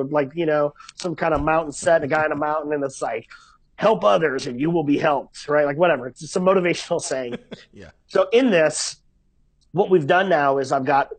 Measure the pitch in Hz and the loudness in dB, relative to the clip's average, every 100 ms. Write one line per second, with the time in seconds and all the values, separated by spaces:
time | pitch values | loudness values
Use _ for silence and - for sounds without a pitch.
0 | 135 151 135 165 156 151 147 - - - | 0 -2 -2 -2 0 0 -2 -6 -20 -10
1 | 180 151 165 143 151 160 156 - 175 165 | -8 -4 -2 0 0 -2 -2 -4 2 2
2 | 139 156 156 147 151 156 147 147 139 - | 2 -2 -2 -2 -4 -4 -4 -4 -4 -6
3 | 127 113 - - - _ _ - 202 214 | -8 -8 -12 -20 -20 _ _ 0 2 4
4 | 208 190 156 131 135 120 160 170 143 143 | 2 2 2 -2 -6 -4 -2 0 0 0
5 | 156 135 - - - 151 143 143 180 135 | 2 0 -4 -12 -2 0 2 2 2 2
6 | 127 - 156 190 185 190 175 160 - 165 | -4 -14 -8 0 2 2 2 -2 -4 -4
7 | - 131 123 117 - - - 101 82 _ | -4 -6 -6 -10 -14 -20 -20 -20 -20 _
8 | _ 190 190 233 262 170 151 - - - | _ 0 4 4 4 4 2 0 -8 -10
9 | _ _ _ _ _ _ _ 165 196 185 | _ _ _ _ _ _ _ -2 2 2
10 | 139 180 190 156 143 139 127 139 131 139 | 4 2 2 2 2 0 0 -2 0 0
11 | 135 | 0